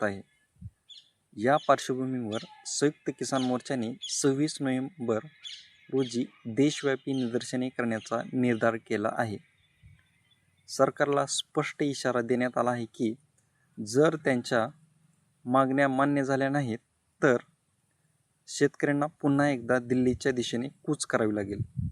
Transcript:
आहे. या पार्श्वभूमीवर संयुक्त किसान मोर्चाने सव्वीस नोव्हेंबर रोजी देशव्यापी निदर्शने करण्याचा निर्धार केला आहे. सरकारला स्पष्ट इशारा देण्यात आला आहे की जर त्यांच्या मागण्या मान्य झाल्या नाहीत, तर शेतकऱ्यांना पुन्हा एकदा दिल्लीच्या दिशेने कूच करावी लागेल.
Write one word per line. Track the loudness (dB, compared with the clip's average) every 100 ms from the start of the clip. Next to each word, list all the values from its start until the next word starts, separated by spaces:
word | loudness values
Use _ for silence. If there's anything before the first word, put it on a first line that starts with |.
आहे. | -4 -4 -12 _ _ _ -20 _ _ -20 _ _ _ -2
या | 2 2 4
पार्श्वभूमीवर | 2 2 -4 -2 -4 -4 -6 -8 -16 -8
संयुक्त | 0 0 0 -8 -6
किसान | -2 -2
मोर्चाने | 0 -2 -2 -4 -4 -6
सव्वीस | -8 0 0 2 -2 -2
नोव्हेंबर | -2 -2 -4 -6 -2 -2 -4 _ -18 -18 -20 _ -4
रोजी | -2 0 -2 -6 _ -6
देशव्यापी | 2 2 2 -2 -2 -2
निदर्शने | -4 -2 -2 -4 -4 -4
करण्याचा | -2 -2 -2 -4 -4 -2
निर्धार | 0 2 2 2 0
केला | -2 -2 0 -2
आहे. | -4 -4 _ _ _ _ -20 -20 _ _ _ _ _ _ -8
सरकारला | 2 2 2 0 0 -2
स्पष्ट | -4 -4 -4 -4 -2
इशारा | -2 0 -2 0
देण्यात | 0 0 0 0
आला | 0
आहे | -2 -6
की | -2 -2 -4 _ _ _ _ _ -12 0
जर | 4 4 4
त्यांच्या | 0 -2 0 0 0 -6 _ _ _ _ _ _ 0
मागण्या | 2 4 2 2
मान्य | 2 2 2
झाल्या | 0 0 0
नाहीत, | 0 -2 -6 _ _ _ 2
तर | 4 4 0 _ _ _ _ _ _ _ _ _ -10
शेतकऱ्यांना | 2 2 2 0 0 -2
पुन्हा | 0 2 4 2
एकदा | 0 0 0
दिल्लीच्या | 2 2 2 2 0
दिशेने | -2 -2 -4 -6
कूच | -8 -6 -4 -2
करावी | 0 0 0
लागेल. | -4 -6 -6 -6 -6